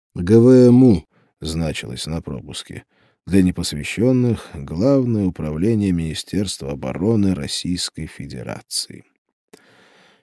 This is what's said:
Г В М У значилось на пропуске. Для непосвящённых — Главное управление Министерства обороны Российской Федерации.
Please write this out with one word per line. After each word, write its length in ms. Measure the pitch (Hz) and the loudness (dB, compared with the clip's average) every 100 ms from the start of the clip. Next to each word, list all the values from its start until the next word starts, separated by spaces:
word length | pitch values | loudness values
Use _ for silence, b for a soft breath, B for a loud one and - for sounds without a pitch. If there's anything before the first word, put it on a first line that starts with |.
| _ | _
Г 240 | - 87 113 | -8 4 6
В 300 | 120 127 123 | 8 8 8
М 160 | 123 | 8
У 240 | 131 90 - _ _ _ | 6 4 0 _ _ _
значилось 680 | 80 80 82 71 55 62 - | -8 -6 -6 -6 -10 -12 -8
на 160 | 82 | -10
пропуске. 640 | 78 65 - - - - _ _ _ _ - | -10 -14 -14 -16 -14 -18 _ _ _ _ -2
Для 160 | 98 | 2
непосвящённых — 1080 | 90 87 85 76 71 - 120 127 123 110 - | 2 0 -8 -8 -8 -2 0 2 0 -2 -6
Главное 720 | - 69 82 120 139 123 110 95 | -16 -12 -2 2 2 0 0 -2
управление 680 | 82 76 78 98 113 101 | -4 -8 -2 -2 0 0
Министерства 800 | 87 80 78 - 90 101 - 69 | -2 -4 -8 -6 -6 -6 -8 -10
обороны 600 | 71 67 67 98 113 101 | -10 -10 -4 -2 0 0
Российской 720 | 90 71 - - 90 - - 78 | -2 -6 -8 -6 -6 -8 -10 -14
Федерации. 1000 | - 71 64 60 - _ - - - _ _ _ _ _ b b b b b b b | -12 -14 -14 -14 -14 _ -12 -10 -16 _ _ _ _ _ b b b b b b b